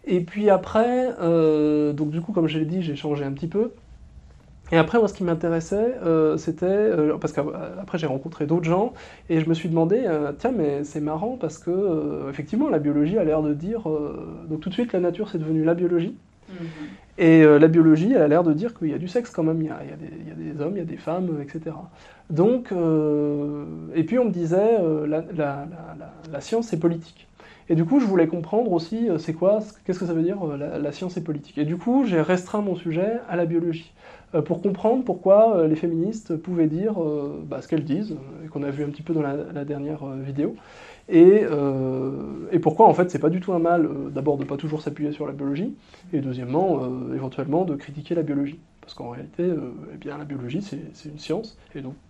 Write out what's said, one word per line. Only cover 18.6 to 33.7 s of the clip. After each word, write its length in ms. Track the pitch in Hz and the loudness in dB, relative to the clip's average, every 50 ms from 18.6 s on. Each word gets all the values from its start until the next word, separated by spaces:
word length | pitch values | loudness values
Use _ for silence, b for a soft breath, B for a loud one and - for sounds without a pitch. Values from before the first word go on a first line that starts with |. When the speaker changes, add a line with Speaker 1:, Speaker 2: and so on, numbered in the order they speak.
| 214 233 - | -2 -6 -6
Speaker 1:
qu'il 140 | - 175 151 | -4 -6 -4
y 60 | 139 | -4
a 40 | - | -4
du 100 | 170 180 | -6 -4
sexe 220 | - 247 240 - | -4 -4 -4 -4
quand 120 | - - | -4 -2
même, 200 | 160 160 165 165 | 0 0 0 0
il 60 | 156 156 | -2 -4
y 20 | |
a, 80 | - - 143 | -6 -10 -12
il 60 | 139 | -14
y 20 | |
a 40 | 139 | -14
des, 200 | 151 160 160 160 160 | -14 -16 -16 -14 -14
il 80 | 160 156 | -14 -14
y 220 | 160 160 160 156 | -12 -10 -10 -10
a 20 | |
des 80 | 143 151 | -8 -6
hommes, 120 | 143 165 202 | -6 -4 -4
il 40 | 202 | -6
y 40 | |
a 20 | 170 | -8
des 140 | 165 143 - | -8 -10 -8
femmes, 300 | - 160 165 185 185 175 156 147 | -6 -6 -4 -2 -2 -4 -4 -6
euh, 60 | 139 | -8
et 40 | 139 | -10
cetera. 420 | - 160 160 160 151 147 - - B B B B B B B - | -12 -10 -10 -10 -12 -12 -16 -18 B B B B B B B -4
Donc, 420 | 160 147 180 220 247 254 247 - | 2 4 4 4 4 2 -2 -4
euh, 920 | 196 180 165 160 160 156 151 151 147 147 147 147 147 147 147 147 147 147 147 160 160 160 160 160 - | -2 0 2 2 2 2 2 2 2 2 0 0 -2 -2 -4 -6 -6 -8 -10 -12 -12 -12 -14 -4 -2
et 100 | 165 160 | -2 0
puis 140 | 160 214 254 | 2 2 2
on 80 | 247 | 2
me 40 | 220 | 2
disait, 460 | 180 175 170 160 170 185 208 220 233 214 | 0 -2 -2 0 2 2 4 4 4 4
euh, « 260 | 180 160 156 151 151 151 | 2 2 0 0 0 -2
La, 140 | 151 160 160 - 175 | -2 -2 -4 -6 -4
la, 0 | |
la, 320 | 160 151 143 139 143 143 160 160 165 - - 160 147 | -2 -2 -2 -4 -6 -10 -12 -14 -16 -16 -16 -16 -16
la, 140 | 160 - - - - 160 | -18 -18 -20 -20 -16 -12
la 100 | 170 185 | -12 -12
science, 240 | - - 226 226 226 | -6 -4 -2 -2 -2
c'est 120 | - 185 160 | -2 -4 0
politique. » 480 | 165 175 170 165 - - _ _ - _ B B B B B B B - | 0 0 0 0 -8 -16 _ _ -20 _ B B B B B B B 0
Et 40 | 170 | 2
du 100 | 160 165 | 2 2
coup, 160 | 170 254 285 | 4 4 2
je 60 | 247 | 4
voulais 220 | 202 190 175 165 160 | 4 4 4 4 2
comprendre 440 | 185 175 156 - - 220 247 214 | 0 -6 -4 -2 0 0 0 2
aussi, 360 | 175 170 165 - 220 226 233 226 | 0 -2 -2 -4 -4 -2 -2 0
euh, 100 | 170 151 | -2 -2
c'est 160 | - - 160 | -2 -6 -4
quoi, 260 | 160 180 190 208 214 214 - - - _ | 0 2 2 2 2 -2 -8 -14 -12 _
qu'est-ce 140 | - 180 180 | -6 -4 -4
que 80 | 190 | -4
ça 80 | 170 170 | -2 -2
veut 80 | 165 | 0
dire, 160 | 160 175 196 196 | 0 0 -2 -4
euh, 140 | 180 151 143 | -4 -6 -6
la, 220 | 139 143 - 165 151 | -6 -6 -6 -6 -6
la 140 | 143 143 | -6 -6
science 240 | 143 - 185 180 180 | -6 -6 -8 -6 -6
est 80 | 190 160 | -6 -6
politique. 340 | 165 151 143 - - - 151 | -6 -6 -8 -8 -10 -6 -4
Et 60 | 147 | -2
du 120 | 147 170 | -2 -2
coup, 280 | 175 - 240 247 269 269 | -4 -2 0 2 2 2
j'ai 140 | 220 180 160 | 2 2 2
restreint 400 | 156 170 185 180 180 - - 208 | 2 2 0 0 0 -4 -4 -2
mon 160 | 208 196 180 | -2 -2 -4
sujet 440 | 175 - 175 156 170 190 214 233 240 247 - | -4 -4 -4 -2 0 0 0 -2 -4 -6 -4
à 80 | 175 | -2
la 100 | 175 175 | -2 0
biologie, 460 | 165 170 165 170 170 | 0 0 0 0 -2